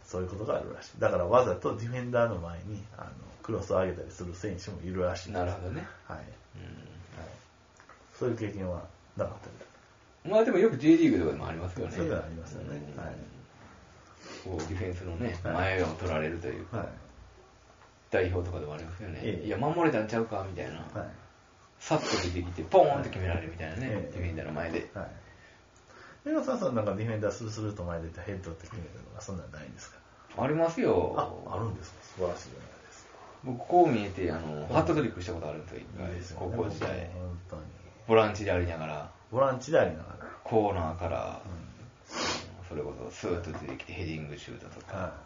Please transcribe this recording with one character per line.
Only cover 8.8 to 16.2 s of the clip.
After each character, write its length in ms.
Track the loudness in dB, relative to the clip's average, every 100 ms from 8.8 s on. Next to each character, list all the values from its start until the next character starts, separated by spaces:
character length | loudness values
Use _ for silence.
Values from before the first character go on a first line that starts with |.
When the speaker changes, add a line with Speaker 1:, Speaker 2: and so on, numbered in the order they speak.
| -6 -16 -16 -4
Speaker 1:
な 100 | -4
か 60 | -4
っ 40 |
た 60 | -14
で 40 | -16
す。 40 | -18 -20 -20 -20 -20 -12 4
Speaker 2:
ま 100 | 6
あ、 40 |
で 60 | 8
も 60 | 8
よ 140 | 8
く 60 | 8
J 200 | 10 10
リ 120 | 10
ー 20 |
グ 80 | 8
と 60 | 4
か 40 |
で 40 | 0
も 100 | -4
あ 40 |
り 80 | -4
ま 100 | -4
す 100 | -4
よ 80 | -4
ね。 80 | 0
Speaker 1:
そ 60 |
う 40 | 0
い 40 |
う 60 | 0
の 20 |
あ 60 | -2
り 60 | -8
ま 120 | -8
す 60 |
よ 100 | -8
ね。 180 | -8 -8 -8 -8
Speaker 2:
う 20 |
ん。 0 |
Speaker 1:
は 120 | -8
い。 40 | -10 -12 -16 -20 -20 -20 -20 -20 -20 -20 -20 -16 -12
Speaker 2:
こ 120 | -6 -6
う、 20 |
デ 60 | -4
ィ 20 | -2
フ 80 | -2
ェ 60 |
ン 40 | -4
ス 60 |
の 140 | -6 -2
ね、 220 | -2 -2
Speaker 1:
は 80 | -2
い。 20 |
Speaker 2:
前 300 | 0 2 2
を 40 | 2
取 160 | 0 0
ら 80 |
れ 100 | 2